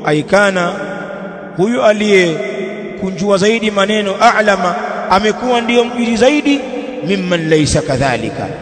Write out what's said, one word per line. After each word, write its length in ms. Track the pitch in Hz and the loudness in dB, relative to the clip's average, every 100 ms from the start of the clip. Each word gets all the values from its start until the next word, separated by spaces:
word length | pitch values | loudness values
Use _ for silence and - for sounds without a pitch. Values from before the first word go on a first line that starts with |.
ay 180 | 151 151 | 0 -2
kana, 500 | - 190 202 185 175 - - - - - - - - - | 2 2 2 0 -2 -4 -8 -10 -10 -12 -12 -12 -12 -2
huyo 280 | 202 247 | 0 2
aliyekunjua 1500 | 220 214 214 196 175 156 - - 190 - - - 190 175 202 196 | 2 2 4 4 4 0 -6 -6 -8 -8 -10 -6 -6 -2 0 2
zaidi 320 | 208 226 214 | 2 2 0
maneno, 440 | 202 196 214 202 196 | 0 0 0 -2 2
a'lama, 540 | 233 214 208 190 185 175 - - - | 2 4 2 2 0 -2 -6 -6 0
amekuwa 500 | 185 214 214 247 240 | 2 2 0 0 0
ndiyo 240 | 233 240 | 2 2
mjuzi 320 | 240 247 233 226 | 2 -2 0 4
zaidi, 440 | 254 294 294 277 254 - - - 165 | 4 4 2 0 -2 -8 -8 -8 -4
mimman 420 | 196 180 175 160 | -2 0 -2 2
laysa 340 | 156 147 156 | 2 2 0
kadhalika 640 | 156 131 139 117 110 113 95 - | 0 -2 0 -2 -4 -6 -8 -8